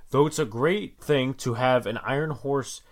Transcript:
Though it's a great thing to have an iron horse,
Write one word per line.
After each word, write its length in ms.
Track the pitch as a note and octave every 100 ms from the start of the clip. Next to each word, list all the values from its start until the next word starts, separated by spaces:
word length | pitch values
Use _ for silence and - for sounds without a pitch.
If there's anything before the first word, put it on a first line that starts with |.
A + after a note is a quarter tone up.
| -
Though 140 | B2+ D3+
it's 140 | D#3
a 60 | C3
great 540 | A2+ D3+ G#3 - -
thing 360 | - C#3+ B2+ C3+
to 180 | B2+
have 320 | A2+ B2+ B2+ A#2
an 140 | A2+
iron 320 | A2 C#3 D#3
horse, 500 | B2+ C#3 C#3 B2 - -